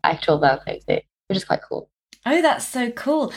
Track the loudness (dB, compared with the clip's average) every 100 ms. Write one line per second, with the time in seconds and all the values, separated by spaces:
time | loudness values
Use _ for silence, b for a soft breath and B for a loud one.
0 | -2 0 2 4 4 2 -2 -8 -2 -4
1 | -4 _ -6 -4 -2 -4 -4 -10 -10 _
2 | _ _ 0 2 4 2 -2 -4 -4 -4
3 | -2 0 -2